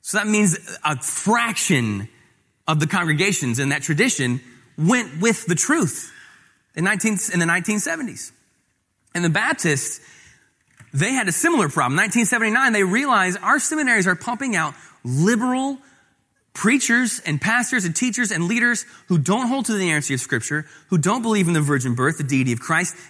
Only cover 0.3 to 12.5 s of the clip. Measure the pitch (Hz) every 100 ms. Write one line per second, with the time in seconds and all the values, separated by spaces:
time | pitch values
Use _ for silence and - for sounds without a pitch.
0.3 | 214 208 190 - 90 151 139 - - 196
1.3 | 233 233 - - 147 117 101 104 _ _
2.3 | _ _ _ - 156 151 196 165 151 190
3.3 | 196 127 117 139 147 135 147 135 - 127
4.3 | 123 - - _ - 160 247 220 147 226
5.3 | 220 - 175 - 320 175 - - - -
6.3 | - _ _ _ - 185 208 220 196 -
7.3 | 175 170 175 175 208 302 330 247 - -
8.3 | _ _ _ _ _ _ _ _ 170 175
9.3 | 165 262 294 170 135 - - - - -
10.3 | _ _ _ _ _ - 139 196 262 196
11.3 | 170 339 320 156 156 127 147 214 240 226
12.3 | 240 220